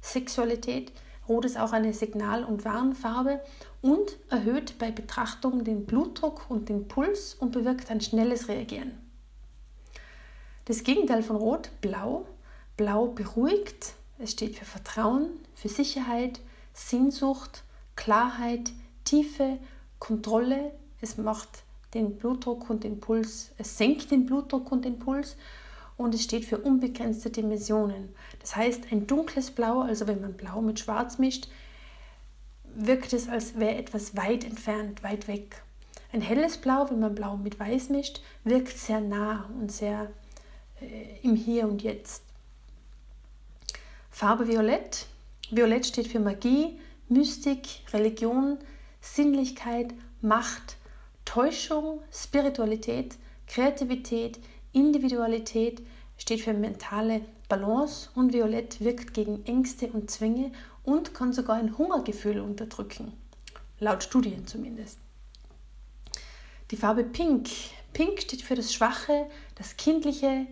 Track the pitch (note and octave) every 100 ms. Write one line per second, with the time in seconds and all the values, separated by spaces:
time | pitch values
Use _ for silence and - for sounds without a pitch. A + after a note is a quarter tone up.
0 | - B3+ B3+ - A#3 A#3 A#3+ B3+ B3+ -
1 | - - - A#3 B3 A#3 A3 A3+ A3 G#3+
2 | A3 G#3+ G#3 A3+ A#3+ G#3 G#3+ G#3+ C4 C4
3 | A3+ A#3+ C4 C#4 - - - - C4 E4
4 | G4+ - - B3 G#3 C4+ - - A3+ A3
5 | - - A3+ - C4 B3 A3 G#3 G3+ A#3+
6 | F4 - D#4 D4+ - A3+ - G#3 G3+ -
7 | E4+ G4+ - - B3+ B3 A#3 B3+ - A3
8 | - A3+ A#3 A#3 - G3+ - D4+ - -
9 | - - - - - - - - - -
10 | - - - - - - - A3+ - D4
11 | C#4+ A3+ A3 G#3+ A3 D#4+ - - G3 F#3+
12 | G#3 D4+ F#4+ - - - - - G#3 G#3
13 | A#3+ A#3+ G3 A3+ C4+ G4+ G#4 - - -
14 | - - A3 - G#3+ - - G3 - G#3+
15 | A3 C4 E4 E4+ - - G#3 - C#4 C4+
16 | B3+ A#3 B3 B3 - - - - - B3
17 | C4+ C#4 C4+ C4+ - - - - - -
18 | - G#3+ B3 A#3+ A#3+ A#3+ A#3+ - - -
19 | - D4 D4 - C4+ C4 - - - -
20 | - A3 G#3+ A3 B3 C4+ C#4+ - - -
21 | A3 - G#3+ G#3+ - - - - - A3+
22 | G#3 G3+ A#3+ B3+ B3 A#3+ - G#3+ G#3+ G#3
23 | - A3+ A3 - - - G#3+ - A3 D4+
24 | - C#4 B3+ C4+ C#4 C4+ C4 B3+ B3+ A#3
25 | - C4+ C#4+ - - - - - - -
26 | A#3 A3+ - A#3 - G#3 C4+ C4 B3 -
27 | A#3 A3 A3+ A3+ G#3+ G#3 G#3 G#3+ G#3 G3
28 | G3 - - - - G3+ A#3+ A#3+ - G#3+
29 | G3+ C#4+ D#4+ C4+ B3+ - A3+ B3+ B3+ A3
30 | G#3 G3+ G3 - F#3 G3+ A3 A3 - G#3+
31 | B3+ - C4 B3+ - - - - - -
32 | - - - - - - - A3 G#3+ B3+
33 | - A#3+ A#3+ A#3+ A3+ A3 G#3+ A3+ A3+ G#3
34 | G#3 G3 F#3+ A#3 A#3 A3 - G#3+ G#3 G3+
35 | G3 G#3 G#3 G3+ G#3 - - - - -
36 | - A3+ - B3 E4 E4 C4 C4+ C#4+ A#3
37 | G#3+ G#3 G3+ G3+ G3+ G#3 G#3 C4 - C#4+
38 | C#4 - - - A3 B3+ B3+ - - A3
39 | G#3 G3+ G#3+ G#3+ G3+ A#3 G#3 - G#3 G#3
40 | G#3 - - - - - - - A#3+ A3
41 | - - B3 A3 A3+ A#3 G#3+ G#3 A3 G#3
42 | - - - - - - - - - -
43 | - - - - - - - - - -
44 | - - G#3 A3+ A#3 A3+ G#3+ E4+ - -
45 | - - - - - A3 A3+ A#3 B3+ -
46 | A3+ A3+ G#3 G3+ B3 C4+ E4 - - -
47 | - B3 D4 - C#4+ C4+ - - - G#3
48 | G#3+ A3 A3+ B3+ C#4 C#4+ - - - -
49 | - - D4 C#4 B3+ - A#3+ A#3+ A#3+ -
50 | - - G#3+ A3+ - - - - - -
51 | - - - A#3 C#4+ - - D4+ D#4 D4+
52 | - - - C#4+ C#4 C4+ A3 A3 A#3 A#3+
53 | C4 - - - - - C4+ C#4+ B3+ B3+
54 | - A#3 A#3 - - - - C4 D4 C#4+
55 | B3+ A#3+ A3+ A3+ A3 A3+ A#3 A#3 - -
56 | - - - A3 A3 G#3+ G#3 - - G#3
57 | A3 A3 G#3+ - - G3 G3 A#3 D4 -
58 | - B3+ B3+ A#3+ G#3+ A3+ A#3 - A3 B3
59 | - A3 G#3 G#3 A#3 B3 B3+ - A#3+ A3
60 | G#3 - A3 A#3+ C4+ - - - - D4+
61 | E4 - B3 B3 B3 A3 A3 - E4+ E4
62 | - G#3 G#3 G#3 G3+ G3+ A3 - G3+ -
63 | A3+ - - - - - - - G#3 F#3
64 | - B3+ G#3+ F#3 - A3 B3+ A3 G#3+ -
65 | - - - - - - - - - -
66 | - - - - - - - G#3+ G#3+ A3
67 | A#3+ C#4+ E4+ B3+ - - - - - -
68 | E4+ G4+ - B3+ - B3+ A3+ - A3+ B3+
69 | - D4 D4 - - - G3+ - D4+ D#4+
70 | D4 C#4+ C4+ C4 C4